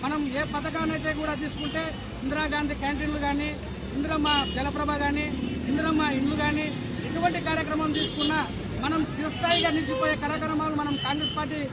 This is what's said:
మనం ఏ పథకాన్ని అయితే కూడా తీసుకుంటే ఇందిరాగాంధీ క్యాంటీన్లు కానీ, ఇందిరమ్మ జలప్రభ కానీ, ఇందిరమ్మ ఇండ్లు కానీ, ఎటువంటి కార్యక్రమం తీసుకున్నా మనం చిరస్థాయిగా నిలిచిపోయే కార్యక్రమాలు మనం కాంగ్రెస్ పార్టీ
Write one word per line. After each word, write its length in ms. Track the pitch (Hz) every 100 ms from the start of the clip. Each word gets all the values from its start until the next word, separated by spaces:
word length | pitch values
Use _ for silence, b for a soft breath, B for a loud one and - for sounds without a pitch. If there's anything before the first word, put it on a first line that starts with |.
మనం 180 | 262 302 285 254
ఏ 60 | 302
పథకాన్ని 400 | 294 302 320 320 320
అయితే 160 | 311 302
కూడా 160 | 311 294
తీసుకుంటే 400 | 302 - 294 311 320 311 - -
ఇందిరాగాంధీ 520 | 262 302 311 294 294 285
క్యాంటీన్లు 380 | 277 285 302 294 285
కానీ, 240 | 285 302 294 - - - 254
ఇందిరమ్మ 340 | 294 311 294 285 - 247
జలప్రభ 360 | 277 285 294 294
కానీ, 220 | 285 285 302 277 - - -
ఇందిరమ్మ 320 | 294 320 311 302 269
ఇండ్లు 180 | 277 302
కానీ, 220 | 294 302 302 - - - -
ఎటువంటి 320 | 320 349 339 320
కార్యక్రమం 440 | 320 311 311 311 302
తీసుకున్నా 400 | 311 294 294 311 277 - - -
మనం 160 | 254 320 311 -
చిరస్థాయిగా 540 | 311 - - 349 330 311
నిలిచిపోయే 400 | 277 262 311 302
కార్యక్రమాలు 520 | 294 311 311 302 311 302
మనం 120 | 294 277 254
కాంగ్రెస్ 300 | 285 311 302
పార్టీ 220 | 302 302 277